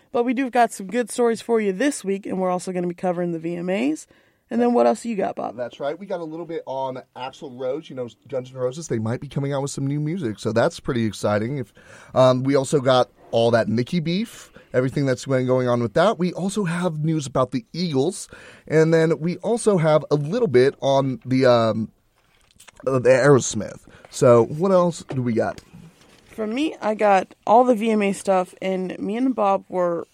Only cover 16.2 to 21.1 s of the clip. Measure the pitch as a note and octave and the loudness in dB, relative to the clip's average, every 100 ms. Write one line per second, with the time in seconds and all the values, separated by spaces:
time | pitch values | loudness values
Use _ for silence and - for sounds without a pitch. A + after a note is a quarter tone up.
16.2 | F3+ - F#3+ G#3+ F3+ F3 F3+ D#3 D#3 D#3+ | -2 -4 -6 -4 -4 -2 -4 -4 -2 -4
17.2 | C3 C3+ B2+ C3 - D#3+ F3+ C3+ D3+ - | -4 -2 -2 -4 -8 -6 -2 0 0 -4
18.2 | - - - - - D#3 D#3+ E3 D#3+ D3 | -12 -20 -20 -20 -2 2 4 4 2 0
19.2 | D#3+ F3 F#3 A#3 G#3+ F#3+ D#3+ D3+ - D3+ | -4 -6 -4 -2 2 2 4 2 2 -2
20.2 | D3 A#3 A3+ B2 C3+ - C3+ C3+ C#3 | 0 -2 2 4 4 4 4 4 2